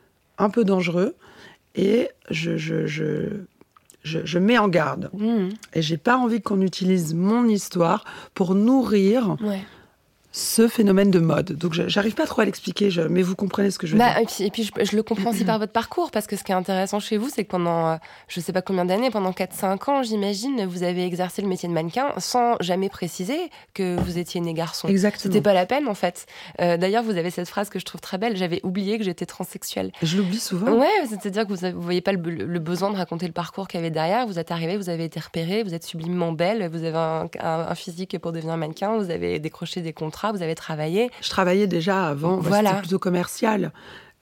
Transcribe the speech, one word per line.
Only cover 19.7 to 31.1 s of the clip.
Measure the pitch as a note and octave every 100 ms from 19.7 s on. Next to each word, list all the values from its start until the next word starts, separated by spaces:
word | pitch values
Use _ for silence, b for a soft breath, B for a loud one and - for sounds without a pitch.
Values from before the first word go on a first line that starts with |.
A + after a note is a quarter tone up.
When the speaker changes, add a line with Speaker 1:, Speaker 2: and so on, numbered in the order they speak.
| F#3+ -
Speaker 2:
ans, | C#4+
j'imagine, | A#3+ G#3+ G3 G3+ B3 C4 F#3+
vous | F3+
avez | F3+ F3+ F3+
exercé | F3 F3+ -
le | G3+
métier | F3+ F3
de |
mannequin | E3+ E3 B3 C#4 -
sans | - B3 A#3+ A#3
jamais | F3+ F3+ F#3+
préciser | - F3 - F#3 D4 F4 B B
que | - F#3 F3
vous | F3+ E3+
étiez | F3 F3+
né | E3+
garçon. | E3 E3 - E3
Speaker 1:
Exactement. | G3 G#3 - G3
Speaker 2:
C'était | G#3
pas | G#3
la | F#3
peine, | F3+ C4+ D4
en |
fait. | D4+ F3+ - - B B B
Euh, | F3 E3+
d'ailleurs, | F#3 A3
vous | A3+ F#3
avez | E3+
cette | F3+ F3
phrase | - G3+
que | F#3
je | -
trouve | F3
très | - F#3
belle, « | A3+ F#3+
J'avais | F3+ F3
oublié | - F#3 G3 A3
que |
j'étais | G3+ E3+
transsexuelle. » | F3 - F#3 - - - F#3+ -
Speaker 1:
Je | D#3+ F#3
l'oublie | F#3 G#3+
souvent. | - F3+ G#3+ A3+
Speaker 2:
Ouais, | D4 G#4
c'est-à-dire | C#4